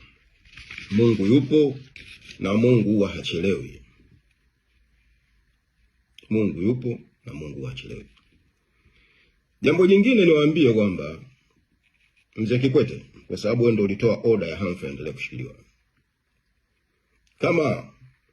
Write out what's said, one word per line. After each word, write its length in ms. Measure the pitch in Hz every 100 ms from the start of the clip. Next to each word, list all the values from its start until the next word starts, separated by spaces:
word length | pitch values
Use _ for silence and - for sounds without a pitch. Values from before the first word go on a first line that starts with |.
| _ _ _ _ _ - - - -
Mungu 360 | 101 117 107 98
yupo 520 | 135 131 151 143 127 - - - - - -
na 160 | 95
Mungu 360 | 107 120 123 101
huwa 180 | 104 95
hachelewi. 760 | 87 - 82 95 87 62 - - _ _ _ _ _ _ _ _ _ _ _ _ _ _ _ _ _ _ _ _ _ _ - _
Mungu 320 | 110 101 78
yupo 360 | 98 127 123 117 - _ -
na 80 |
Mungu 240 | 73 76 -
huwa 120 | -
hachelewi. 360 | 64 - - 69 _ _ _ _ _ _ _ _ _ _ _ _ _ _ _
Jambo 240 | 127 165 185
jingine 380 | 196 214 247
niwaambie 480 | 170 151 147 160 135
kwamba 520 | 110 104 85 73 82 - _ _ _ _ _ _ _ _ _ _ -
Mzee 220 | 110 123
Kikwete, 460 | 131 135 113 - - - _
kwa 100 | 90
sababu 260 | 101 120
wewe 100 | 120
ndio 120 | 107
ulitoa 320 | 101 98 120 101
order 260 | 120 110 85
ya 100 | 80
Humphrey 300 | 95 87 71
aendelee 220 | 67 76
kushikiliwa. 440 | 69 - 64 64 - _ _ _ _ _ _ _ _ _ _ _ _ _ _ _ _ _ _
Kama 540 | 160 170 143 - - _ - _ _